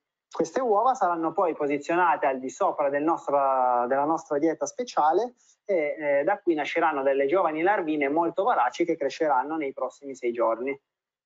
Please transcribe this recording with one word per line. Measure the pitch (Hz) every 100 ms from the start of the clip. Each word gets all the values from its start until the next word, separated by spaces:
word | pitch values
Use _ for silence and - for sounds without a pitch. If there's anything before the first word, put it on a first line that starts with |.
| _ _ _
Queste | - 156 254
uova | 254 202 254
saranno | - 180 170 160
poi | 160 175 -
posizionate | 143 143 156 170 170 147 143
al | 131
di | 131
sopra | - 185 - 143
del | 143
nostro, | 160 160 - 139 135 131 123 123 120
della | 135 147
nostra | 160 - 147
dieta | 160 156 143
speciale | - 247 165 151 175 247 - _ _ -
e, | 180 147 151
eh, | 147 143
da | 151 -
qui | -
nasceranno | 156 139 165 165 143
delle | 135 135 139
giovani | 185 165 156
larvine | 175 208 156 151 139
molto | 156 170 -
voraci | 214 175 123 - 165
che | 160
cresceranno | 139 - 156 127 139 160
nei | 139
prossimi | 135 127 - 139
sei | 131 123
giorni. | 120 113 113 131 139 _ _ _ _